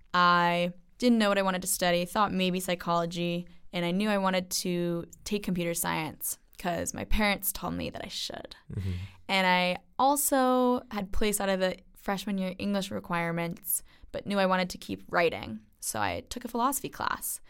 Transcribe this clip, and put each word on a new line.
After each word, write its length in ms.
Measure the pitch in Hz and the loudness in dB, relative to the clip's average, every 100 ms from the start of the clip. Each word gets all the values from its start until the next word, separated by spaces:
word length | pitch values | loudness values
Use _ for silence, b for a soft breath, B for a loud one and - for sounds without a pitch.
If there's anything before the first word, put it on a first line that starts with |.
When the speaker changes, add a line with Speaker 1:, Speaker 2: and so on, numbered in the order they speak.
| - | -2
Speaker 1:
I 600 | 180 175 175 175 175 175 - - - | 4 6 8 6 4 0 -4 -16 0
didn't 180 | 247 226 | 4 6
know 120 | 208 | 6
what 80 | 196 | 4
I 60 | |
wanted 180 | 190 185 | 2 0
to 60 | 185 | -2
study, 380 | - 180 175 180 | 0 2 2 0
thought 260 | 220 202 | 2 2
maybe 280 | 185 185 180 | 2 2 0
psychology, 880 | 180 175 - 170 170 175 175 175 175 b - | -2 -4 0 0 0 -2 -2 -2 -6 b -10
and 120 | 175 175 | -4 0
I 60 | |
knew 180 | 185 214 | 0 2
I 80 | 202 | 2
wanted 320 | 190 185 185 | 2 0 -2
to 540 | - 185 175 175 170 - - | -4 -2 0 0 -2 -6 -14
take 180 | - 208 | -6 -4
computer 300 | 208 180 170 | -2 -2 -2
science 640 | 170 170 165 156 - - - _ - | -2 -2 -2 -4 -6 -8 -8 _ -6
'cause 340 | 180 175 170 | -4 -2 -4
my 120 | - 196 | -6 0
parents 480 | 208 208 190 196 | 2 4 0 -4
told 200 | - 175 | -6 -6
me 160 | 170 - | -4 -6
that 140 | - | -8
I 60 | - | -10
should. 460 | - - - - - - - | -8 -8 -10 -14 -18 -10 -6
Speaker 2:
Mm-hmm. 160 | 92 90 95 B - | -4 -6 -8 B -2
Speaker 1:
And 180 | 196 185 | 0 4
I 300 | 180 180 180 - - | 4 2 -2 -8 2
also 840 | 269 285 - 277 254 254 247 247 - | 2 4 2 4 4 4 4 2 -2
had 220 | 208 196 | -6 -2
placed 260 | - 214 202 | 2 2 2
out 100 | 196 | 0
of 120 | 190 | 0
the 160 | 185 - - - | 0 -2 -12 -10
freshman 420 | - 196 208 196 | -4 -4 -2 -2
year 160 | 185 185 | -2 -2
English 320 | 202 202 190 | -2 -2 -2
requirements, 880 | 202 - 170 170 165 170 - - - b b b | -6 -4 -2 -2 -2 -4 -6 -6 -6 b b b
but 160 | 196 - | -10 -2
knew 100 | 202 | 2
I 80 | 190 | 2
wanted 240 | 185 185 | 2 0
to 60 | - | -4
keep 280 | - 190 - | -8 -10 -2
writing. 520 | 175 165 98 - 220 - _ | 2 2 0 -8 -12 -14 _
So 200 | - 107 | -8 -2
I 240 | 101 87 - | -2 -2 -6
took 140 | 240 | -10
a 60 | - | -6
philosophy 400 | 233 247 277 - | -2 0 -2 -6
class, 500 | - - - - - b | -6 -4 -4 -6 -10 b